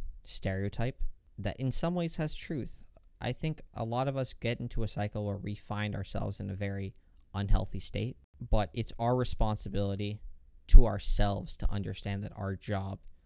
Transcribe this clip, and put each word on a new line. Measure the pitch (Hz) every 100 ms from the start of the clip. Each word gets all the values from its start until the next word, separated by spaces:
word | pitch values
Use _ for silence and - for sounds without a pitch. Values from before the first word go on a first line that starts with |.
| - -
stereotype | - - - 95 101 - 117 - - - - -
that | 101 -
in | 131
some | - 170
ways | 175 170 -
has | 156
truth. | - - 156 - - - - - -
I | -
think | 127 160 151 -
a | -
lot | 113 120 135
of | 135
us | 127
get | - 117 120
into | 120 -
a | 113
cycle | - 104 107 104
where | 98
we | 101
find | 104 - 104 104
ourselves | 101 92 101 101 104
in | 101
a |
very | 95 101 98 98 - - - -
unhealthy | 98 101 - - 98
state, | - - 117 - - - 120
but | 113 107
it's | - 110 -
our | 117
responsibility | 127 123 - 110 107 - 98 101 98 104 107 - - - - -
to | - 117
ourselves | 101 - - 101 101 - -
to | -
understand | 101 98 92 101 101
that | 101 -
our | 98 98
job | - 98 95 98 - -